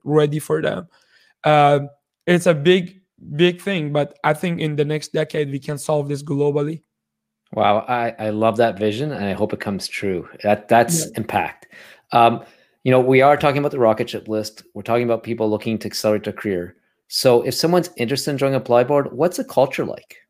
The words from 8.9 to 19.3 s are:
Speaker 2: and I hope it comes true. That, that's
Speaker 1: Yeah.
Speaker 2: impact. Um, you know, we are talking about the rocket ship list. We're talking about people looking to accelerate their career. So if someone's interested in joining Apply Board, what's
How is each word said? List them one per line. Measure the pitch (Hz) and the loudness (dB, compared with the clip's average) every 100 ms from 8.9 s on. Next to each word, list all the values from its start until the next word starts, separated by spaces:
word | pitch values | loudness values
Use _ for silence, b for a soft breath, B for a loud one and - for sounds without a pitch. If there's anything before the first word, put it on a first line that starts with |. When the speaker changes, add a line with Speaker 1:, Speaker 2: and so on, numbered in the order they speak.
| 107 151 | -2 -6
Speaker 2:
and | 120 | -6
I | 101 | -6
hope | 95 98 | -2 -4
it | - | -4
comes | 104 95 - | -6 -6 -8
true. | - 101 90 - - | -8 -6 -6 -8 -4
That, | 104 104 - | 0 0 4
that's | 117 117 165 - | 4 4 0 -4
Speaker 1:
Yeah. | - | -8
Speaker 2:
impact. | 104 101 80 - - B B B B | -4 -4 -4 -8 -20 B B B B
Um, | 120 117 113 - B B B | 4 4 2 -8 B B B
you | 127 | 2
know, | 127 | 2
we | 127 131 | 4 6
are | 139 147 | 6 4
talking | 147 139 | 2 0
about | 143 | -2
the | 143 | 2
rocket | 113 107 117 | 2 2 -2
ship | 107 110 | -8 -6
list. | 107 107 - - | -6 -6 -12 -20
We're | 104 | -12
talking | 101 120 | -4 -2
about | 120 113 | 0 -2
people | 117 113 110 | -4 -4 -2
looking | 107 117 107 | -2 -4 -6
to | 107 | -6
accelerate | - 107 107 | -4 0 0
their | 104 | -2
career. | - 107 90 87 - _ _ _ | -8 -4 -4 -6 -14 _ _ _
So | - 131 120 | -2 2 4
if | 131 | 2
someone's | 127 165 180 - - | -2 0 2 0 -4
interested | 117 135 - | -4 -4 -4
in | 135 | -2
joining | 139 135 | 0 -2
Apply | 113 120 | 2 2
Board, | 127 143 139 | 4 2 0
what's | 120 175 | 0 -2